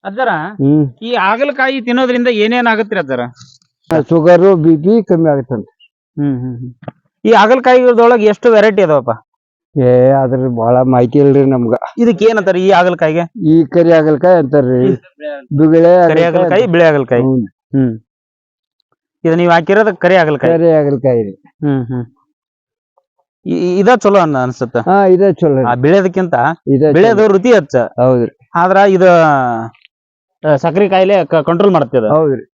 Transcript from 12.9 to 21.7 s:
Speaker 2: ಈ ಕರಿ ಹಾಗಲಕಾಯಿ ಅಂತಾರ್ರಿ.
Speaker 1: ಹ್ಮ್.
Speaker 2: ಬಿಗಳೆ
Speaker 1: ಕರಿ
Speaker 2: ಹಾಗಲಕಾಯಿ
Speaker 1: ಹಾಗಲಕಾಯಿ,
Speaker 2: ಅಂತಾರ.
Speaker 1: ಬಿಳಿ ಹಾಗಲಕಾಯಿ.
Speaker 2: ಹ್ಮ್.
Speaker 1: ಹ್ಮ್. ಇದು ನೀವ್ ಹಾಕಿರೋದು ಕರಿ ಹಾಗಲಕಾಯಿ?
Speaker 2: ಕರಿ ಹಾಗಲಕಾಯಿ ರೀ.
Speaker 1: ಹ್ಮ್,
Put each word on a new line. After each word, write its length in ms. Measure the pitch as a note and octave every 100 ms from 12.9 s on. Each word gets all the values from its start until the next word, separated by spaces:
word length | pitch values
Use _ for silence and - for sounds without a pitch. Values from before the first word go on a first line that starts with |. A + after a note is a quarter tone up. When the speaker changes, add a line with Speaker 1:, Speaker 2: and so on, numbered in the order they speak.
| F3 D#3+ D#3+ E3+ A3+ D#3+
Speaker 2:
ಈ 200 | E3 D3+
ಕರಿ 260 | F3 E3
ಹಾಗಲಕಾಯಿ 460 | E3 D#3 D3+ F3+ F3+
ಅಂತಾರ್ರಿ. 420 | C3+ D3 B2 B2+ C3
Speaker 1:
ಹ್ಮ್. 120 | C3 _ _ D3+ C#3+ C3
Speaker 2:
ಬಿಗಳೆ 300 | C#3+ D#3 E3
Speaker 1:
ಕರಿ 100 | E3+
Speaker 2:
ಹಾಗಲಕಾಯಿ 320 | F3+ E3+ D#3
Speaker 1:
ಹಾಗಲಕಾಯಿ, 380 | E3+ E3 F3 F#3+
Speaker 2:
ಅಂತಾರ. 100 | A#3+
Speaker 1:
ಬಿಳಿ 120 | E3
ಹಾಗಲಕಾಯಿ. 380 | E3 D3 B2+ B2
Speaker 2:
ಹ್ಮ್. 240 | C3 C3 G#2 _ _
Speaker 1:
ಹ್ಮ್. 220 | C#3 B2+ A2 _ _ _ _ _ _ _ _ _ _ _ _
ಇದು 120 | E3 E3
ನೀವ್ 160 | F3
ಹಾಕಿರೋದು 440 | E3+ D#3+ G3+ G#3+ F#3
ಕರಿ 200 | F3 F#3
ಹಾಗಲಕಾಯಿ? 380 | D#3 C#3+ -
Speaker 2:
ಕರಿ 180 | E3 E3+
ಹಾಗಲಕಾಯಿ 520 | D#3+ C#3+ C#3 C3 A#2+
ರೀ. 100 | G#2 F#2+ _ _
Speaker 1:
ಹ್ಮ್, 220 | D3